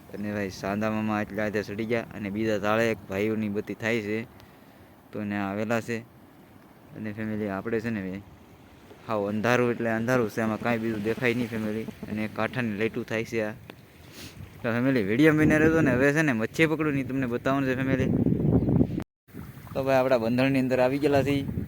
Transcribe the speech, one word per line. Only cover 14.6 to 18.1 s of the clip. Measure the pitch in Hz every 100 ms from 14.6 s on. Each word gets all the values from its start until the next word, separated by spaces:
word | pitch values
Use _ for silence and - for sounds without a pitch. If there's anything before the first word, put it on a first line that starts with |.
તો | 117
ફેમિલી, | 117 131 131
વીડિયો | 95 120 156
બન્યા | 151 156 156
રહેજો | 160 160
ને. | 147
હવે | 123 139
છે | 147
ને | 156
મચ્છી | 110 113 - 160
પકડું | 156 156
નહીં | 139 120
તમને | 135 127
બતાવવાનું | 120 135 139 131
છે | 127
ફેમિલી. | 131 131 131